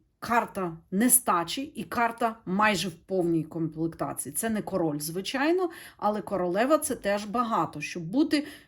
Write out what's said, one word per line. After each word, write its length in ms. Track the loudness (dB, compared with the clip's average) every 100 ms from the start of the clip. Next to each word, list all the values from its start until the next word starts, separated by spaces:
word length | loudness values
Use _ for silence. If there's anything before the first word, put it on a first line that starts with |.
| _ _
карта 580 | 0 2 2 -4 -4 -6 -4
нестачі 680 | 2 4 4 4 2 2 -4
і 220 | -6 -8
карта 520 | -6 0 0 2 -2 -2 -4
майже 440 | 2 4 4 -2
в 40 |
повній 500 | -8 -4 0 2 2
комплектації. 920 | 0 -2 -4 -2 -4 -2 -6 -4 -8
Це 160 | -4 -2
не 120 | -2
король, 380 | -2 0 0 -2
звичайно, 720 | -4 -6 -4 -2 2 2 0 -4 -18 -2
але 240 | 0 0
королева — 560 | -2 -2 0 2 4 4
це 180 | 2 -4
теж 300 | 0 -2 -2
багато, 560 | -2 0 2 0 -2
щоб 220 | -8 -8
бути 440 | -2 2 2 2 -2 -10